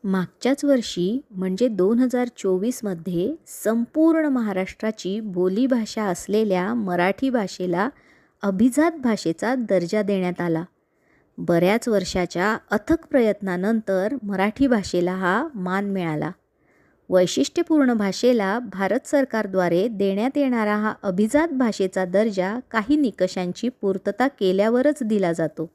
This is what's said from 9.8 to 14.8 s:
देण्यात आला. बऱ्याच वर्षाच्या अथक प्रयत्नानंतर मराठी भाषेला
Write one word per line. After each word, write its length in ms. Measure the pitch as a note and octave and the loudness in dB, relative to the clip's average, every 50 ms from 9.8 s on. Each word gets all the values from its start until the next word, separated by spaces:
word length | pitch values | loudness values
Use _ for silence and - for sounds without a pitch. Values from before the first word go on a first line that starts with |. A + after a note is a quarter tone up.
| F3 E3+ G#3+ G#3+ | 0 0 -2 -2
देण्यात 400 | G#3 F#3+ G3+ F#3+ F#3 F3+ F3 - | 0 0 0 0 0 -2 -2 -2
आला. 220 | F3 F3 E3 D#3+ F3 - _ _ _ _ _ _ _ _ _ _ _ _ _ | -2 -2 -2 -2 -4 -8 _ _ _ _ _ _ _ _ _ _ _ _ _
बऱ्याच 500 | - F3 D#3 F3 E3+ E3+ F#3 G#3 A3+ - | -8 0 2 2 4 4 4 2 2 0
वर्षाच्या 680 | B3+ A3 G3+ F#3 - - F#3+ F3+ E3+ - F3 F3+ G#3 A3 - _ _ | 0 0 0 0 0 -2 -2 -4 -2 -2 -2 0 0 -2 -2 _ _
अथक 360 | G#3 A3 - - D#4+ E4 - - | -4 -4 0 0 0 0 0 0
प्रयत्नानंतर 1040 | D4 C4+ A#3 G#3+ G3 - G#3 F#3+ F3+ F3+ F#3 G#3 A3+ A3 G#3+ - G3 F#3 F#3 G#3+ C#4+ C4+ - | 2 2 2 2 0 -2 -4 -4 -4 -2 0 0 0 0 0 0 -2 0 0 -2 -4 -6 -6
मराठी 440 | G3+ G3+ F#3+ F#3+ G#3+ G#3+ - C#4 | -6 -2 0 0 0 2 2 2
भाषेला 460 | C4+ B3 G#3+ | 2 2 2